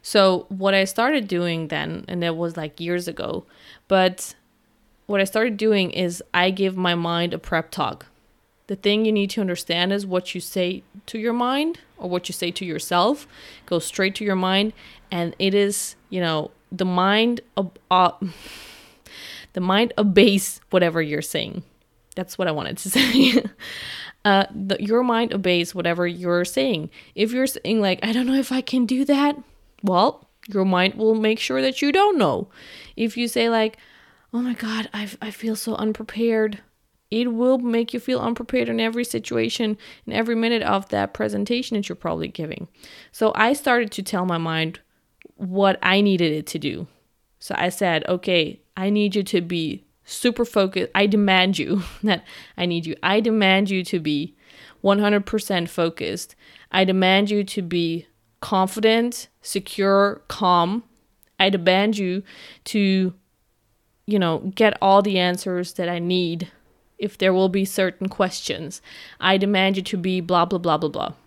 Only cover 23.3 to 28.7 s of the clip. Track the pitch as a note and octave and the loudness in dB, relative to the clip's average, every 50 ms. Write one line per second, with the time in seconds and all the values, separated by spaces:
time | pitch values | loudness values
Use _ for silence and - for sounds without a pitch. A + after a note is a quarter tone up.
23.3 | A3+ - - G#3 - _ - - - - - - - - - - - _ _ G#3 | 4 2 0 -2 -12 _ -18 -16 -14 -14 -12 -12 -12 -14 -14 -16 -18 _ _ 2
24.3 | G3 G3 G3 - - - G3 F#3+ G3+ - G#3 G3+ A3+ A#3+ B3+ B3 A3+ A3+ A#3+ - | 4 4 2 0 -4 -8 -4 -4 -4 -4 0 0 2 2 2 2 2 0 0 0
25.3 | - G3+ F#3 F#3 F3+ F3 E3+ E3+ - F#3 E3+ F3 E3+ F3 F3 F3 F3 F3 F3+ F3 | -2 -2 0 2 2 2 0 -2 -4 -4 -2 -2 0 0 -2 -2 -2 -4 -2 0
26.3 | F3 F3 F3 F3 - C4+ C4+ C4+ G#3 D#3 D#3 E3 - - - - _ - G#3 A3 | 0 0 0 0 -2 -2 0 0 -2 -2 -4 -10 -14 -20 -20 -16 _ -2 -2 0
27.3 | A#3+ B3+ C4 C4+ - - - E3+ A3 A3 G3+ F#3+ F#3 F#3+ - A3 A3+ B3 B3+ B3 | 2 0 0 -2 -2 -6 -4 0 0 2 2 2 0 0 -2 -2 0 0 0 2
28.3 | C4 C4+ C4 - B3+ C4 B3+ - | 0 0 0 0 -2 -4 -2 0